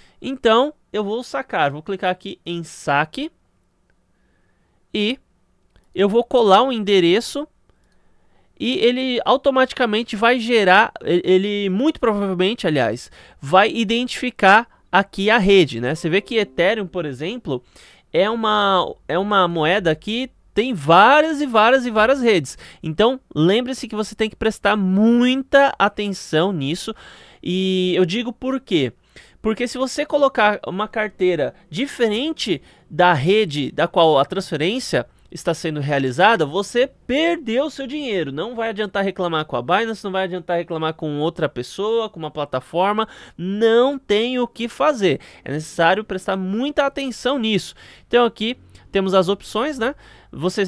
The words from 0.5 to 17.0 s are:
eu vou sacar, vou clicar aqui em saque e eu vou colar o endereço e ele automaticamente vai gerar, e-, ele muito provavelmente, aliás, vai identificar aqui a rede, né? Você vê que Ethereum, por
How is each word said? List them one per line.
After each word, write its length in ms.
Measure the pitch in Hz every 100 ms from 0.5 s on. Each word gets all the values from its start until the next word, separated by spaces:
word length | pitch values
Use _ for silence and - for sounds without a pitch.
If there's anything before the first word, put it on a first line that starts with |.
| 226 294 - _
eu 120 | 214
vou 180 | 202 226
sacar, 480 | 240 269 - 185 143
vou 120 | 147
clicar 300 | 156 190 185
aqui 280 | 180 190 - -
em 180 | 170
saque 680 | 160 - - 143 156 - 311 _ _ _ _ _ _ _ _ _ _ _ _ _ _ _ _
e 260 | 208 208 269 _ _ _ _ _ _ _
eu 140 | - 196
vou 160 | 226
colar 400 | 240 254 214 190
o 80 | 269
endereço 760 | 233 202 196 170 202 - 285 302 _ _ _ _ _ _ _ _ _ _ -
e 200 | 226 262
ele 420 | 240 247 262 240 -
automaticamente 920 | 262 277 262 254 - 240 214 240 208
vai 240 | 233 254
gerar, 540 | 220 233 190 190 226 -
e-, 180 | - 175 -
ele 440 | 185 202 202 196
muito 300 | 190 294 -
provavelmente, 680 | 240 202 196 180 190 240 175
aliás, 460 | 147 113 120 - - - -
vai 300 | 135 185 220
identificar 960 | 226 214 233 254 - 254 - 190 214 240 _ _
aqui 400 | 185 196 - 202
a 80 | 226
rede, 440 | 190 196 151 113
né? 120 | 123
Você 160 | 156 165
vê 120 | 190
que 140 | 202 226
Ethereum, 520 | 202 - 180 226 180
por 180 | 180